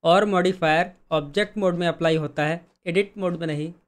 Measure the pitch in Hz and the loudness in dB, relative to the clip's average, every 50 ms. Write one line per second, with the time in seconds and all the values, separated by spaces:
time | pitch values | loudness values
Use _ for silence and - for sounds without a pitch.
0 | - 165 170 196 208 208 196 180 180 185 185 - 165 156 156 165 185 196 - _ | 4 6 4 4 4 4 2 2 2 0 0 0 0 2 2 2 0 -2 -6 _
1 | _ _ 160 156 147 143 143 196 208 202 - 214 196 185 175 170 180 170 160 - | _ _ -2 -2 -2 -2 -2 -2 -2 -2 -4 -2 0 0 0 0 -2 -2 -2 0
2 | 175 165 165 160 151 143 - - 147 151 165 170 - _ _ _ _ 180 170 196 | 0 2 2 2 -2 -4 -4 -2 -2 -2 -2 -6 -8 _ _ _ _ -2 -2 -2
3 | 202 202 _ 202 190 180 175 165 170 160 151 147 151 165 175 _ _ | -2 -2 _ -6 -4 -4 -4 -4 -4 -4 -4 -4 -6 -8 -10 _ _